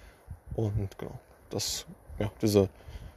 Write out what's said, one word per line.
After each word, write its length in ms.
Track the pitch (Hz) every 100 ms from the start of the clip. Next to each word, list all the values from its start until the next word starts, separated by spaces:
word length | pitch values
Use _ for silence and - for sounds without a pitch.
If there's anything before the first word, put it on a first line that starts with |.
| - - - - - -
Und 420 | 104 104 98 -
genau, 220 | - - - - -
dass, 340 | - - - - - - -
ja, 140 | 104 -
diese, 280 | 110 101 95 - - - -